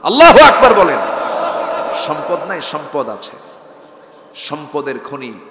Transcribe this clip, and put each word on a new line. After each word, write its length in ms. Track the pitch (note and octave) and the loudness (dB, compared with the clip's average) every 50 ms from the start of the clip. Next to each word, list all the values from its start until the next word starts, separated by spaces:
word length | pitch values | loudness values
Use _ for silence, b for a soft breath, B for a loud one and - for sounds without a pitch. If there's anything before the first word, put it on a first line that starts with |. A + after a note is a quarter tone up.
আল্লাহু 360 | - - G#3+ C4+ D#4+ E4+ - - D4+ | -2 -2 4 6 6 8 10 8 8
আকবার 300 | C#4 - - - A#3+ A3 | 8 6 6 4 4 4
বলেন। 240 | G#3 F#3 D#3+ C#3 - - - - - - - - - - - - - - - - - - - - - - | 4 2 2 0 -4 -6 -6 -6 -6 -6 -6 -6 -6 -6 -6 -6 -6 -8 -8 -8 -8 -8 -8 -8 -8 -8
সম্পদ 420 | - D3+ D3 D3 C#3+ F3 - - F#3 | -8 -8 -8 -6 -6 -6 -8 -6 -10
নাই, 120 | F#3+ E3 | -10 -10
সম্পদ 480 | C#3 - - D3+ D3 - - C#3+ C3 A2+ | -10 -10 -10 -10 -12 -8 -8 -8 -8 -8
আছে। 220 | G#2+ G2+ - - - - - - - - _ - - - - - _ - - _ - - - - _ | -10 -14 -14 -18 -20 -20 -20 -20 -20 -20 _ -20 -20 -20 -20 -20 _ -20 -20 _ -20 -20 -20 -20 _
সম্পদের 640 | - - - C#3+ D3+ D3+ C#3+ C#3+ D3 C#3 C#3 C3 A#2 | -16 -12 -12 -12 -12 -14 -10 -10 -8 -8 -8 -10 -10
খনি 340 | - - C#3 C#3 C3 A#2+ A2 F#2+ - - | -12 -14 -14 -14 -14 -14 -16 -18 -20 -20